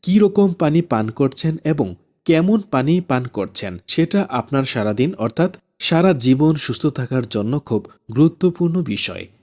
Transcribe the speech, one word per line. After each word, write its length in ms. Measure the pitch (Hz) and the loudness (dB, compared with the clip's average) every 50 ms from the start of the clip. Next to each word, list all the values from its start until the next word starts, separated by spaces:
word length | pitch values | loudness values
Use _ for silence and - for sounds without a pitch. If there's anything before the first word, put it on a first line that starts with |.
| - | 0
কী 100 | 180 185 214 | 4 4 4
রকম 300 | 208 190 - 208 202 190 170 | 4 4 4 2 2 2 2
পানি 260 | - 165 151 151 170 | 0 0 2 2 2
পান 240 | 170 - 123 110 110 110 | 2 2 0 0 0 -4
করছেন 440 | 113 - 139 131 - - - 160 156 160 _ | -2 0 0 0 0 -2 -4 -4 -4 -2 _
এবং 240 | - 160 143 120 92 87 _ _ _ _ _ _ | -2 0 0 -2 -4 -4 _ _ _ _ _ _
কেমন 320 | - 160 160 170 190 214 220 202 _ | 2 2 4 4 2 2 0 0 _
পানি 240 | - 131 127 147 170 180 | -2 0 2 2 0 0
পান 220 | 175 - 139 127 127 | 0 -2 -2 -2 -2
করছেন, 460 | 123 - 104 95 92 _ - - 98 90 87 _ | -6 -6 -6 -8 -6 _ -8 -8 -8 -10 -12 _
সেটা 340 | - - - 165 165 - 202 190 - | -6 -2 -2 -2 0 0 -2 -2 -2
আপনার 340 | - 123 113 - 139 135 135 | -4 -6 -4 -2 -2 -2 -2
সারাদিন 460 | - - 120 104 107 107 110 127 170 196 - | -2 -4 -2 -2 -2 0 0 -2 -2 -2 -4
অর্থাৎ 320 | 110 117 - - 170 185 180 _ _ _ _ _ | -4 -4 0 0 -2 -2 -2 _ _ _ _ _
সারা 300 | - - 165 165 175 190 | -2 0 2 4 4 4
জীবন 400 | 175 131 117 127 131 131 151 156 160 | 2 2 4 2 4 4 4 2 2
সুস্থ 280 | 147 - - 120 - - | 0 -4 -6 -6 -2 -2
থাকার 380 | 151 - - 123 - 131 131 117 110 | -4 -2 -4 -6 -2 -2 -4 -4 -2
জন্য 240 | - 107 104 110 135 147 | -4 -4 -2 -2 -4 -4
খুব 240 | _ - 117 104 - - - _ _ - | _ -2 -4 -4 -4 -8 -20 _ _ -6
গুরুত্বপূর্ণ 680 | 110 123 156 165 165 _ - 180 175 - 175 170 165 180 | 2 4 4 4 2 _ -2 -2 0 0 -2 -2 0 -2
বিষয়। 420 | 165 - 101 98 - - 90 92 90 - _ _ | -4 -4 -4 -6 -6 -8 -8 -12 -14 -16 _ _